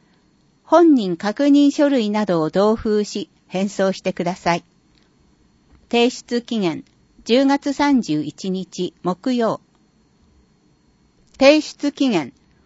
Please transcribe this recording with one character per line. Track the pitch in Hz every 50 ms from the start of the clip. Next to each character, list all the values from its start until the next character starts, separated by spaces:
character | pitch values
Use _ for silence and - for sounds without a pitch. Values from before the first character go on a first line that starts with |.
| _ _ _ _ _ _ _ _ _ _ _ _
本 | _ - 320 330 349 330 285
人 | 247 202 180 170
確 | 165 - 208 208 - 285
認 | 285 277 285 285 285
書 | - - 294 285
類 | 277 254 214 208
な | 208 214 214
ど | 196 175 165
を | 156 151
同 | - 185 202 214 226
封 | - - 220 214 208
し、 | 208 - - 208 - - _ _ _ _
返 | - 185 196 202
送 | - - 190 190
し | 185 -
て | - 185
く | - -
だ | 180 170 190
さ | - - 175 170
い。 | 165 - _ _ _ _ _ _ _ _ _ _ _ _ _ _ _ _ _ _ _ _ _ _ _ _ _
提 | - 233 240 254
出 | - - - - 240 240
期 | 240 - 233 220
限、 | 190 165 147 - - _ _ _ _ _ _ _ _
十 | - 226 262 277
月 | 269 277 277 - 285
三 | 269 - 285 285 277 247
十 | 202 - 151 151
一 | 139 147 - - - 190
日 | 185 190 180 - - - 180 - - _
木 | - 180 180 - - 262 254
曜。 | 240 226 208 139 - _ _ _ _ _ _ _ _ _ _ _ _ _ _ _ _ _ _ _ _ _ _ _ _ _ _ _ _ _ _ _ _ _ _ _ -
提 | 262 277 302 302
出 | - - - _ - 285
期 | - - 277 262
限、 | 214 165 135 113 - _ _ _ _ _ _